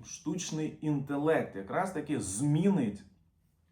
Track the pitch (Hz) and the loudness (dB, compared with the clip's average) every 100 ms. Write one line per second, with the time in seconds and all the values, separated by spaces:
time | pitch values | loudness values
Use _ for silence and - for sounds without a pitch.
0 | - - 156 - - 156 156 - 156 143 | -12 -8 -4 -4 -4 -4 -4 -4 0 0
1 | - 143 156 151 - 95 98 143 190 160 | 0 0 4 2 0 -6 -4 -2 -2 -4
2 | - 131 90 98 147 151 196 180 113 - | -2 -2 -2 0 2 4 4 4 2 -4
3 | - _ _ _ _ _ _ | -12 _ _ _ _ _ _